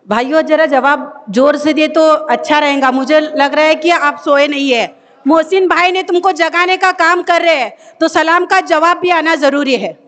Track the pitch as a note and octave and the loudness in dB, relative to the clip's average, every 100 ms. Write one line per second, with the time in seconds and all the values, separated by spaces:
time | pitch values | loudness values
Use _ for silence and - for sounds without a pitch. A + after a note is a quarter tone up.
0 | - G#3 C4 D#4 D#4 D#4 D#4+ C4+ C4+ C#4+ | -4 -4 0 -2 0 0 2 2 0 -2
1 | - - - G3 C#4 D4 D4 D4 D4+ D#4+ | -4 -16 -6 0 2 0 -2 0 0 2
2 | D#4 D4+ D#4 A#3+ - D4+ D4 C#4 C4 C4 | 2 2 0 -4 0 0 0 0 0 0
3 | C4+ D#4 D4+ D4+ C#4 D4 D#4 D#4 E4+ E4+ | 0 0 0 -2 0 2 0 0 0 0
4 | D4 C#4+ - C#4+ D4 C#4+ C#4 A#3 G3+ - | 0 -4 0 0 0 -2 -2 -2 -2 -8
5 | _ _ C4+ D#4+ D#4+ F#4+ F#4 E4 F4+ F#4 | _ _ 0 0 2 0 0 2 0 0
6 | F#4+ F4 F#4+ D#4+ D#4+ E4+ F4+ F#4 F#4+ F4+ | -2 0 0 0 -2 0 0 0 0 0
7 | E4 F4 E4+ E4+ E4+ D#4 A3+ - - - | 0 0 0 0 2 0 -2 -8 -20 -4
8 | D#4+ E4 D#4 E4+ F4 F#4+ D4+ D#4+ E4 F4 | -2 0 0 0 2 0 2 0 2 0
9 | F4+ E4+ D#4 D#4+ C#4 C#4 C#4 A#3+ F#3+ - | 0 0 0 0 0 0 -2 -2 -4 -10